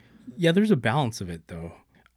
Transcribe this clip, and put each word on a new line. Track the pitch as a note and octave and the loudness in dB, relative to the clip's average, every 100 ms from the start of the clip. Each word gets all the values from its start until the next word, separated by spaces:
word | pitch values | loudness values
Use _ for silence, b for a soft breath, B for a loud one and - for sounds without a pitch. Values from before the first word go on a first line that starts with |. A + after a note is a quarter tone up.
| B B - - | B B -16 0
Yeah, | E3 | 2
there's | F3 G#3+ | 4 4
a | D#3 | 2
balance | A#2 C3+ B2 - | 2 0 0 -4
of | F2+ | -8
it, | E2+ - | -10 -12
though. | E2+ E2+ - _ b _ | -12 -12 -14 _ b _